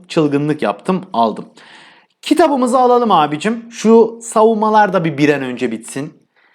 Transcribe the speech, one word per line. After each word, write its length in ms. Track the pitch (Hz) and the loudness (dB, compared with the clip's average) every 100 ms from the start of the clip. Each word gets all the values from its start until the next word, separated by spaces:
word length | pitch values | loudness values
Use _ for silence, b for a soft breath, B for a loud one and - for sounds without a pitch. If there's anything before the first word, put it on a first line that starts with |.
| - | -6
Çılgınlık 540 | 165 147 143 151 151 | -2 0 0 -2 -2
yaptım. 440 | 107 - - 92 - | -4 -4 -4 -6 -4
Aldım. 320 | 113 113 95 - _ B B B B B B | -2 -2 -4 -14 _ B B B B B B
Kitabımızı 580 | - 302 320 277 247 254 | -2 2 2 0 0 2
alalım 320 | 247 247 233 | 2 2 2
abicim. 600 | 175 147 147 208 233 - | 2 0 -2 -6 -6 -10
Şu 480 | - 214 226 226 - | -4 4 4 4 -2
savunmalar 720 | - 220 220 214 214 214 208 | -6 0 2 2 0 2 2
da 120 | 185 165 | 0 -2
bir, 120 | 139 | 0
bir 120 | 156 | 0
an 120 | 143 | 0
önce 300 | 131 120 123 | -4 -6 -6
bitsin. 420 | 113 - 135 156 - _ _ _ | -6 -12 -12 -14 -16 _ _ _